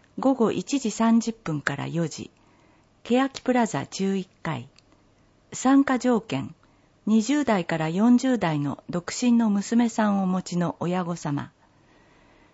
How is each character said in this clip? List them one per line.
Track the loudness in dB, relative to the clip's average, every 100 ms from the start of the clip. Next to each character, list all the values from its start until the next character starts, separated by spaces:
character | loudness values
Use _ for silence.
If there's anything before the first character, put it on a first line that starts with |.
| _ -2
午 | 0
後 | 2 0
一 | 0 -4 -4
時 | -2
三 | 0 2 2
十 | 2
分 | -6 -6 -6
か | -6
ら | -8 -6
四 | -4 -4
時、 | -6 -14 _ _ _ _ _ _ _
欅 | -2 0 0 -2
プ | 0
ラ | 0 0
ザ | -2 -6
十 | -4 -2 -2
一 | -6 _
階。 | -8 -8 -10 _ _ _ _ _ _ _ _
参 | -2 4 4
加 | 4 2
条 | 2 0
件、 | 0 -6 -8 -14 _ _ _ _
二 | 0 2
十 | 2 0
代 | 2 0
か | 0 -2
ら | -2
四 | 2 4 4
十 | 4 0
代 | 0 0
の | -4 -6 -8
独 | -8 -6
身 | -2 2
の | 4 2
娘 | 0 0 2 2
さ | 2 0
ん | 0
を |
お | 0
持 | -2
ち | -2 -2
の | -2 -2
親 | -4 -2
御 | -4 -6
様。 | -4 -6 -8 _ _ _ _ _ _ _ _ _ _